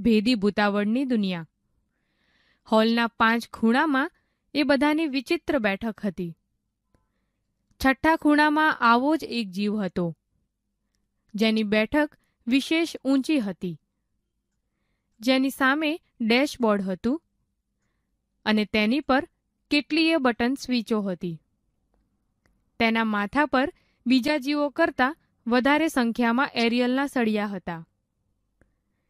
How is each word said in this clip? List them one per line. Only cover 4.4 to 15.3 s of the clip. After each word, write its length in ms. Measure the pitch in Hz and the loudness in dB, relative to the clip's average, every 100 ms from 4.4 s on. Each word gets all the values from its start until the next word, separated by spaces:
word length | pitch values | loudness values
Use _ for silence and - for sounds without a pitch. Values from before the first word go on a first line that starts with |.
| _ | _
એ 100 | 277 | -2
બધાની 440 | 277 277 294 302 320 | 2 2 2 0 -2
વિચિત્ર 500 | 262 240 339 - 233 | -4 -4 -4 -2 -2
બેઠક 460 | 214 196 226 - 208 | -2 -2 -6 -6 -8
હતી. 240 | 180 175 160 _ _ _ _ _ _ _ _ _ _ _ _ _ _ | -6 -8 -10 _ _ _ _ _ _ _ _ _ _ _ _ _ _
છઠ્ઠા 360 | 262 262 311 320 | 0 2 2 2
ખૂણામાં 600 | 294 294 302 302 311 - | 2 4 2 2 0 2
આવો 280 | 233 233 277 311 | 2 2 2 0
જ 140 | - | -2
એક 180 | 233 202 | -6 -6
જીવ 300 | 180 208 214 | -4 -4 -2
હતો, 260 | 185 - 170 160 _ _ _ _ _ _ _ _ _ _ _ | -4 -4 -4 -6 _ _ _ _ _ _ _ _ _ _ _
જેની 360 | 202 220 220 214 | -2 0 0 0
બેઠક 440 | 214 214 302 302 - _ _ - | 0 0 0 -2 -6 _ _ -2
વિશેષ 480 | 269 - 320 330 - | -2 0 0 -2 -4
ઊંચી 360 | 262 269 254 302 | 0 0 2 -2
હતી, 340 | 202 180 185 156 _ _ _ _ _ _ _ _ _ _ _ _ _ _ | -2 -6 -10 -10 _ _ _ _ _ _ _ _ _ _ _ _ _ _
જેની 300 | 226 | 0